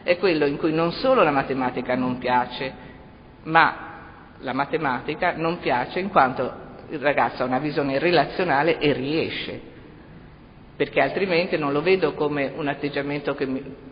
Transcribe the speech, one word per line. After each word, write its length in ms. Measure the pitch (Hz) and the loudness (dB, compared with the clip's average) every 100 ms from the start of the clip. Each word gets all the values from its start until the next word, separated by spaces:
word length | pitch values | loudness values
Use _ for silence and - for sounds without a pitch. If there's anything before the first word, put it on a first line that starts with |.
è 140 | - 175 | 0 2
quello 300 | 196 156 143 | 4 4 2
in 100 | 143 | 2
cui 160 | 165 | 0
non 200 | 156 170 | 2 0
solo 300 | 170 262 254 | 0 2 6
la 80 | 165 | 6
matematica 640 | 143 135 131 127 131 123 | 4 0 -2 -2 -4 -2
non 220 | 127 127 123 | 0 0 -2
piace, 560 | 123 123 123 - 135 - - - - - - - | 0 0 0 -4 -8 -10 -18 -20 -20 -20 -20 -16
ma 420 | 156 160 151 - - - - - - - | 0 4 4 2 -12 -16 -18 -20 -20 -12
la 160 | 131 | -6
matematica 800 | 127 143 156 147 123 131 151 180 151 | -4 -2 0 0 -2 -4 -2 -2 0
non 220 | 165 175 | -2 -2
piace 420 | 175 123 131 185 | 0 0 0 -4
in 80 | 196 | 0
quanto 440 | 180 131 127 127 - - - - | 4 4 2 -4 -6 -16 -18 -12
il 100 | 151 | -2
ragazzo 440 | 139 139 123 - | 0 2 0 0
ha 40 | 127 | -2
una 120 | 131 | 0
visione 400 | 151 151 139 135 | -2 -2 0 0
relazionale 800 | 165 170 143 - 180 139 160 - | 2 4 2 0 2 4 4 2
e 140 | 147 | 2
riesce, 680 | 143 135 156 107 - - 120 - - - - - - - - - - - - | 0 0 -2 -2 -4 -8 -10 -14 -20 -20 -20 -20 -20 -20 -20 -20 -20 -14 -4
perché 240 | 143 - | 0 2
altrimenti 560 | 135 180 190 170 180 165 | 2 2 2 2 2 0
non 160 | 147 | 0
lo 100 | 143 | 0
vedo 320 | 165 190 156 | 4 4 2
come 380 | 143 151 147 135 - | 0 -2 0 -2 -2
un 120 | 147 | -4
atteggiamento 640 | 147 147 143 143 147 143 | -2 -4 -4 -4 -4 -4
che 120 | 139 131 | -4 -4
mi, 160 | 131 143 - - | -4 -8 -14 -18